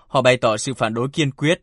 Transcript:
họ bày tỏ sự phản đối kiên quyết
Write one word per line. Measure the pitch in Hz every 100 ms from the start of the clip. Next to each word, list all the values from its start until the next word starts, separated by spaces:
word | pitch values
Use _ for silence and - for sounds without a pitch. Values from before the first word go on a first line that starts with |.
| _
họ | 139
bày | 127 123
tỏ | 117 107
sự | 139
phản | 120 113
đối | 113 131
kiên | 160 143
quyết | - 151 180